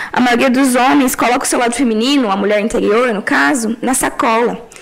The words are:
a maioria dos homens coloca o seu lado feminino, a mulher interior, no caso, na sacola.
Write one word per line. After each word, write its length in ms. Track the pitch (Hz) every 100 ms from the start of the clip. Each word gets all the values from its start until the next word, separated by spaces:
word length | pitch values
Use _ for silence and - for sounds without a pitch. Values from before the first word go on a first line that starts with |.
| -
a 80 | -
maioria 300 | 247 240 262
dos 260 | 247 269 247
homens 400 | 254 285 254 -
coloca 300 | 240 254 -
o 20 |
seu 120 | 285
lado 140 | 240
feminino, 560 | 240 262 214 240 285 226
a 60 | 196
mulher 240 | 202 208
interior, 540 | 214 226 196 208 247
no 80 | 202
caso, 560 | - 269 277 285 220 233
na 120 | -
sacola. 760 | 262 302 - 254 226 233 180 - -